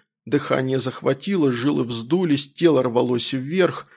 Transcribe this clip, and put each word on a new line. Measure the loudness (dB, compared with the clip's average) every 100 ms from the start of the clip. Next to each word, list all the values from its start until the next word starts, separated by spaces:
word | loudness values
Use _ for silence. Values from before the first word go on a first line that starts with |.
| _ _ -2
Дыхание | -2 0 -2 0 -2
захватило, | -4 -4 -4 -2 -2 0 0
жилы | 0 0 0
вздулись, | -2 -6 -2 0 2 0 -2
тело | 2 4 4
рвалось | 2 2 2 0 -2
вверх. | -4 -2 0 0 -2 -14